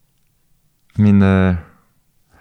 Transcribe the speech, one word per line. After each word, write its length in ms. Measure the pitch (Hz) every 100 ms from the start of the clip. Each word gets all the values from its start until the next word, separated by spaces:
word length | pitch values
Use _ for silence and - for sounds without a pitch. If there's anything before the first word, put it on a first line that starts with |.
| _ _ _ _ _ _ _ _ _ -
I 40 |
mean, 200 | 104 101
uh, 340 | 98 95 92 87 - _ _ _ _ _ _ _